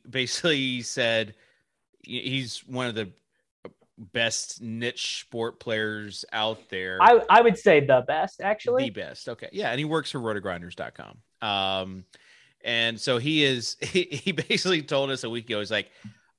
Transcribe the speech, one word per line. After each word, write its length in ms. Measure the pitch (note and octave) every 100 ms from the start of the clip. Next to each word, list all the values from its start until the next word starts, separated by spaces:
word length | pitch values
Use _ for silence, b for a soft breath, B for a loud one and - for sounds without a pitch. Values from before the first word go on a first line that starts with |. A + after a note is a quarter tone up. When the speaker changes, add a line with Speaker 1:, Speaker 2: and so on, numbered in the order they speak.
| -
Speaker 1:
basically 720 | B2+ B2 - F3 C#3+ C3 B2
said 540 | A#2 - A#2 A2+ G#2+ - _ _ _ _ _ _
he-, 180 | - A#2+
he's 380 | B2+ C3+ A#2+ - -
one 220 | B2+ B2
of 80 | A2
the 160 | G2 - _ _ _ _ - _ _ -
best 640 | G2+ A#2+ A#2 - - -
niche 580 | A2+ A2+ A#2+ - - - -
sport 340 | A#2 A#2 -
players 640 | - A2 A2 G#2+ G#2 G2 -
out 380 | A2 A2 A2 -
there. 300 | F#2+ F#2 F#2
Speaker 2:
I, 180 | G#3 A#3 -
I 120 | G#3+
would 160 | A#3 -
say 240 | G3+ D3+
the 240 | C3+ B2+ B2
best, 320 | D#3 F#3 -
actually. 460 | G3 G#3+ - B3 C4+
Speaker 1:
The 40 |
best. 360 | F3+ D#2 B1 -
Okay. 220 | A#2 -
Yeah. 200 | G3 D3
And 60 | B2
he 60 |
works 260 | D3+ D#3+ C#3
for 100 | C#3
rotogrinders 540 | A2+ G#2 F#2+ F2 F2
dot 200 | - A#1 -
com. 220 | G1+ - _ -
Um, 640 | A2 G2 F#2+ F#2+ F#2+ F#2+ F2+ b b b b b -
and 320 | A#2 A#2 A2+
so 200 | - A#2+
he 260 | C#3 D#3+
is, 320 | C#3 B2 A2 -
<laughs> 40 |
he, 220 | D#3+ F#3 E3
he 220 | C#3 G3
basically 500 | D#3+ - A#3 F#3 E3+
told 300 | C#3 C#3 C#3
us 140 | C3 A#2
a 40 |
week 160 | A#2 A2+
ago, 140 | G#2+
he's 100 | G2+
like, 220 | G#2+ - b G#2 b b